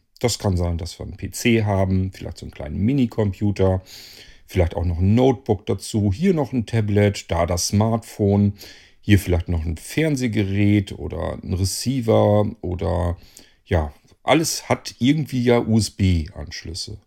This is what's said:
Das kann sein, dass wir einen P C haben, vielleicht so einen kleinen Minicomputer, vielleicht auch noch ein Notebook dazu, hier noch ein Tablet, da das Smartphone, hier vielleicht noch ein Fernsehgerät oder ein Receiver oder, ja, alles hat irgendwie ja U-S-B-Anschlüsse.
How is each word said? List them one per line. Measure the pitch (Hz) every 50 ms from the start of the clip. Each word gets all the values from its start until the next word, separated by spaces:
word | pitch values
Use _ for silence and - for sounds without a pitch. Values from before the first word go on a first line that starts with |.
| _ _ _ -
Das | - 120 - -
kann | - 104 92
sein, | 87 87 87 85
dass | 82 85 82 - -
wir | -
einen | 76 -
P | - - -
C | - - - 120 117 113 107
haben, | 104 101 95 95 95 95 92 92 95 -
vielleicht | - - - - -
so | -
einen | 73 -
kleinen | - 67 76 78 -
Minicomputer, | 95 113 139 143 127 113 - - 107 98 95 - 104 104 98 - 95 95 95 92 - - - - - - - - - - - - -
vielleicht | - - 95 87 82 -
auch | 87 85
noch | 90 85 82
ein | 90 98 107
Notebook | 120 127 135 127 - - - 107 98 -
dazu, | - - 98 - - - 110 101 104 92
hier | 110 170 202 185
noch | 156 143 - -
ein | 127 107
Tablet, | - - 113 107 104 101 104 104 104 98 - - -
da | 87 85 85
das | 85 87 87 - -
Smartphone, | - 101 107 113 117 113 - - - - 107 98 101 101 101 101 101 - - - - - - - _ _
hier | - - 101 92
vielleicht | - - 87 85 85 -
noch | 90 82 78
ein | 85 82
Fernsehgerät | 78 - - - - 156 160 147 127 127 120 104 110 101 95 98 101 104 101 104 104 98 - - -
oder | - 85 82 82 82 80 78 -
ein | - - 92
Receiver | 87 95 92 - - - 117 135 135 117 110 110 107 107 107 104 104 104 - - -
oder, | - 90 90 85 90 90 87 87 85 87 87 - - - _ - - _ _ _ _
ja, | - 98 85 78 73 - _ _ _ _ _ _
alles | - 135 156 165 - - - - -
hat | 127 - - - - -
irgendwie | 117 127 151 160 143 117 - 127 120
ja | 120 120 117
U-S-B-Anschlüsse. | - - 110 113 104 - - - 101 95 90 85 78 - - - 76 73 - - - 82 82 - - - 104 110 _